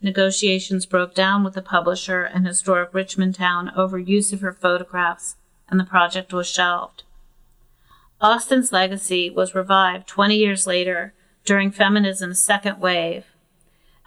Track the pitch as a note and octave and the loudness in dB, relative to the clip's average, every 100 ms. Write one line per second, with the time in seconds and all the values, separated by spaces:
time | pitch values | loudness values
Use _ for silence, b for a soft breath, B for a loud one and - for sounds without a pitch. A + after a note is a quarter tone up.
0 | G3 F#3+ F#3+ F#3+ G#3 F#3 F#3 F#3+ F#3 F#3 | -4 0 0 2 0 0 -2 -6 -2 -2
1 | F3+ - F#3+ G3+ G3 F#3+ F#3+ F3+ E3+ F#3 | 0 0 2 2 0 -2 -4 -2 0 -2
2 | - F#3 F3 F#3 F#3 F3+ - F3+ F3 F#3+ | -4 -4 -2 -2 0 0 0 0 0 -4
3 | F#3+ - F#3 F#3 F3+ F3 F3+ - F#3+ F#3+ | -4 -2 -2 0 -2 -2 -4 -2 -2 -2
4 | F3+ G3+ G3+ G3 F#3+ F#3 F3+ F3+ F3 F3+ | 0 0 0 -4 -6 -2 0 0 -2 -2
5 | E3+ E3+ - - _ _ _ F#3 F#3 F#3 | -2 -2 -10 -14 _ _ _ -2 2 2
6 | E3+ F#3 F#3 F3+ F3 - F3+ F3 - - | 2 0 -6 -6 -4 0 0 0 -6 -16
7 | _ - - _ _ _ _ b b b | _ -20 -20 _ _ _ _ b b b
8 | b _ G#3+ A#3 - C4 B3+ F#3+ F#3+ G3 | b _ 2 2 2 0 2 0 0 -2
9 | - F3+ F3 F3+ F#3 F#3+ F#3 F#3+ F#3+ F#3 | -4 -2 -2 -2 -2 -2 2 4 4 0
10 | - - G3+ G#3+ G#3 F#3+ F#3+ F3+ F3+ F3 | -6 0 2 4 2 0 0 0 0 -4
11 | F#3+ - _ _ - G3 G3 - G3 G#3 | -8 -14 _ _ 0 2 2 2 4 4
12 | G3 F#3+ F3+ F3+ - G3+ G3+ F#3+ F#3 F3 | 2 -2 -4 -2 2 0 0 -2 0 0
13 | E3 F3 - _ _ _ _ _ _ _ | -2 -6 -12 _ _ _ _ _ _ _